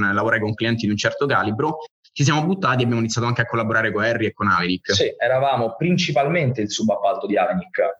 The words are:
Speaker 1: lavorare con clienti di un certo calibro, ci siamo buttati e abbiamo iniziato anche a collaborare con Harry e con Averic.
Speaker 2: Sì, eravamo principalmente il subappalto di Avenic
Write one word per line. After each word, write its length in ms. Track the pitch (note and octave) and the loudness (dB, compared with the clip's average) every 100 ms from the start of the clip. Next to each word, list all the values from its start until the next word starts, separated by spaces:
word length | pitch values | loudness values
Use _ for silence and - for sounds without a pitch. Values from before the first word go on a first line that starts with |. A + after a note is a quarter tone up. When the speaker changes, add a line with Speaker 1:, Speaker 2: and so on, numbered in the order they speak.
| G2+ | 0
Speaker 1:
lavorare 260 | G#2 A2 A2+ | 0 0 0
con 140 | G#2+ | -2
clienti 320 | G#2+ A2+ A2+ G#2 | -2 -2 0 0
di 60 | |
un 40 | G#2 | 0
certo 300 | A2+ - C#3+ | -2 0 0
calibro, 520 | G#2+ G2+ G#2+ D#3 D#3 - _ _ | 0 0 -2 -2 -4 -12 _ _
ci 100 | - | 0
siamo 200 | D3 D3+ | 2 2
buttati 360 | D#3+ F#3+ B2+ B2+ | 2 0 0 2
e 40 | |
abbiamo 160 | A#2 A#2 | 0 0
iniziato 260 | A2+ A#2+ A#2 | -2 -2 0
anche 140 | A#2+ | -2
a 40 | A#2 | -2
collaborare 440 | A#2 A2 A2 A2 | -2 0 0 0
con 120 | G#2 | 0
Harry 220 | A2+ A2 G#2+ | 0 0 -2
e 60 | |
con 160 | - G2+ | 0 2
Averic. 440 | F2+ F2 F#2 - | 4 2 0 0
Speaker 2:
Sì, 200 | G2 C3+ - | 0 0 0
eravamo 560 | A#2+ C3 C#3 B2 A2+ - | 0 2 2 0 -2 -2
principalmente 840 | E3 F3+ - C#3+ C#3+ F3 C3+ A2+ | 0 0 0 0 2 2 0 0
il 100 | G#2 | -4
subappalto 560 | - A2 G2 G2 F#2+ G2+ | -2 0 0 0 -2 -2
di 100 | G2+ | 0
Avenic 440 | F2 - - - E2+ | 0 -2 -2 -2 -2